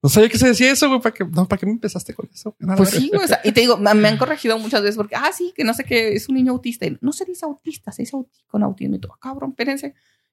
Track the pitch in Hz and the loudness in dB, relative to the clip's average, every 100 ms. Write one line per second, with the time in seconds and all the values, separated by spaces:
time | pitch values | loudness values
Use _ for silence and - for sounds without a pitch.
0 | 143 214 226 226 254 233 254 269 294 262 | 4 6 6 6 4 6 4 4 2 2
1 | 233 - 175 170 185 196 196 226 208 185 | 0 -4 -6 -2 0 0 -2 -4 -6 -8
2 | - - - - 220 - - 196 190 202 | -12 -14 -14 -14 -16 -10 -4 2 4 2
3 | 277 403 359 - 214 214 240 233 202 214 | 0 0 2 0 2 2 4 4 4 6
4 | 208 214 254 302 233 226 220 240 202 220 | 4 2 -2 -2 -2 -2 0 0 0 -2
5 | 208 - 285 370 359 - 247 233 269 240 | -6 -2 -4 -4 -8 -4 -4 -2 -2 -2
6 | 226 208 - 262 254 247 240 233 165 147 | 0 -4 -2 0 0 0 -6 -6 -8 -4
7 | 247 - 381 349 320 285 - 302 - - | -6 -6 -10 -10 -10 -10 -12 -12 -16 -10
8 | 233 269 254 _ _ 208 202 190 - 196 | -10 -8 -12 _ _ -2 -2 -2 -6 -6
9 | 95 - 262 269 269 262 247 277 285 _ | -8 -14 -14 -10 -12 -6 -6 -6 -10 _
10 | _ _ _ | _ _ _